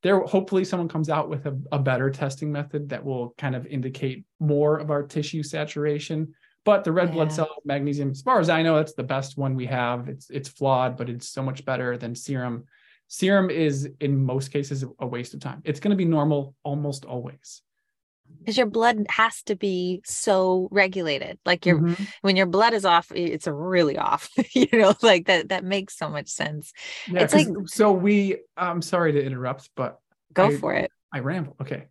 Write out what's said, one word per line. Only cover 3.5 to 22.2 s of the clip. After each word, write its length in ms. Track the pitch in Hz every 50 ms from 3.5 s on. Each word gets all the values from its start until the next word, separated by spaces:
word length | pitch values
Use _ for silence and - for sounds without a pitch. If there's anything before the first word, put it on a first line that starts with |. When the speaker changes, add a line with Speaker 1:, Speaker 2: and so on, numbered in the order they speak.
| 127
Speaker 1:
of 100 | 127 127
indicate 580 | - 147 135 127 131 131 - - 135 131 120 - _ _ _
more 380 | 156 151 147 143 147 147 151
of 160 | 151 151 151 147
our 100 | 143 147
tissue 400 | 143 - 156 147 151 - 160 147
saturation. 920 | 151 - 156 151 151 - 151 147 151 147 147 151 - 165 156 156 156 - _ _ _ _ _ _
But 200 | - 208 190 196
the 80 | 170 160
red 180 | 180 175 170
blood 180 | 160 165 156 156
Speaker 2:
Yeah. 60 | 156
Speaker 1:
cell 200 | 156 165 156 156 - _
magnesium, 460 | 147 139 143 139 147 143 143 143 139
as 120 | 135 - -
far 160 | 254 262 226
as 100 | 170 160
I 140 | 170 160 160
know, 140 | 165 160
that's 180 | 151 156 156 -
the 80 | - 139
best 340 | 127 135 131 131 - -
one 200 | - 139 135 131
we 100 | 131 123
have. 420 | 131 135 123 123 120 123 123 123 135
It's, 220 | 135 135 - -
it's 180 | - 143 135 -
flawed, 480 | - _ 143 135 131 127 127 127 123
but 120 | 123 123 110
it's 200 | 117 120 - -
so 140 | - - 135
much 220 | 135 135 135 -
better 320 | - 131 123 127 123 123
than 180 | 120 123 117 117
serum. 520 | 117 - - 143 131 123 123 120 117 - _ _ _ _ _ _ _ _ _
Serum 420 | - - - 190 196 196 185 185
is, 380 | 147 160 160 151 139 139 139 143 - _
in 220 | 151 143 139 135 135
most 280 | 131 127 135 135 - -
cases, 320 | 147 139 - 147 135 135 123 - _
a 80 | -
waste 260 | 123 120 120 123 - -
of 60 | 143
time. 220 | - 127 127 147 -
It's 160 | - 147 135
gonna 160 | - 208 208
be 80 | 190 185
normal 500 | 165 160 156 147 151 156 143 139 135 - _ _
almost 420 | 147 143 147 147 143 139 139 -
always. 580 | - 127 127 117 107 - _ _ - - - _ _ _ _ _ _ _ _ _ _ _ _ _ _ - - -
Speaker 2:
'Cause 120 | - 214
your 100 | 240 247
blood 400 | 214 196 226 226 240 240 214 208 -
has 340 | - - 220 226 - - -
to 120 | - 214
be 480 | 185 - 202 185 180 180 180 180 180 _
so 640 | - - - - - 202 190 185 185 185 185 185 190 -
regulated. 680 | 202 196 190 185 190 175 160 143 135 - - - - _
Like, 180 | - 180 175 -
your, 140 | 180 170 156
Speaker 1:
Mm-hmm. 260 | 160 170 170 175 202 202 - -